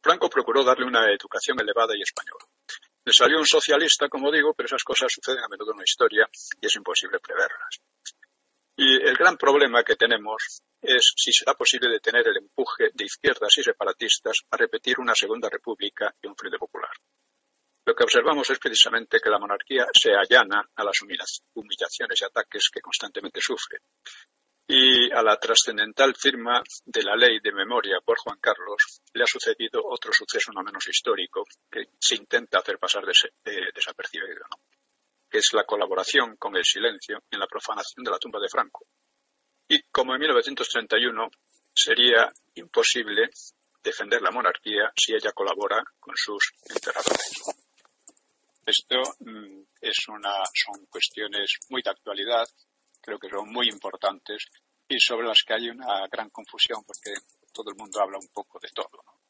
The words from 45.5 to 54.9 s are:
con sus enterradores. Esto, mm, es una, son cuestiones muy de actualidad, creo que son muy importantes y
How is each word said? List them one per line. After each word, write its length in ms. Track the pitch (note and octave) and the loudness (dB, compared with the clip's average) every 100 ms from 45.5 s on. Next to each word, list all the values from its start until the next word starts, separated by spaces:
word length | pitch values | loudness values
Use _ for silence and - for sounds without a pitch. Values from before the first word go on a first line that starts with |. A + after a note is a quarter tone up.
| F2+ G2+ G#2 - _ | -2 -2 -2 -4 _
con 160 | - - | -14 -8
sus 360 | - G2+ - _ - | -8 -4 -4 _ -10
enterradores. 760 | - - - - - - - - - _ _ _ _ - _ _ _ _ _ - | -8 -6 -4 -2 -2 -4 -8 -12 -12 _ _ _ _ -20 _ _ _ _ _ -2
Esto, 360 | A2 - B2+ C3 - | -2 0 -2 -2 -8
mm, 420 | A2+ A2 G2+ G2 _ _ | -18 -18 -20 -20 _ _
es 280 | B2 - - | -6 -6 -6
una, 260 | G#2+ G2+ G2+ F#2+ | -8 -4 -2 -2
son 320 | - - G2+ F#2+ | -4 -6 -8 _
cuestiones 720 | F2+ - - G#2 G2+ G2 - - | -6 -6 -4 -8 -6 -4 -6 -6
muy 120 | B2+ | -6
de 80 | G#2+ | -6
actualidad, 560 | G2 - G2 G#2 A#2+ A#2 _ _ _ _ _ | -8 -8 -8 -2 -2 -2 _ _ _ _ _
creo 180 | - G#2 | -14 -12
que 100 | G2 | -10
son 200 | G2 G#2 | -10 -8
muy 180 | A#2 A#2+ | -4 -4
importantes 760 | G#2 G2 F#2+ G2+ G2 - G#2+ - _ _ _ | -4 -12 -4 -6 -6 -14 -14 -14 _ _ _
y 100 | _ | _